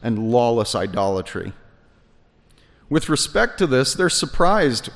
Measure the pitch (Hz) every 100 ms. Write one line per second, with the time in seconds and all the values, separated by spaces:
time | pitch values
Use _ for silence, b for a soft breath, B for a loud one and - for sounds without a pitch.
0 | 117 107 110 120 120 117 104 - 98 92
1 | 98 95 90 90 90 - - _ _ _
2 | _ _ _ _ _ b b b b 151
3 | - 147 - 196 226 - 175 127 135 -
4 | 180 - 151 - 175 208 151 113 -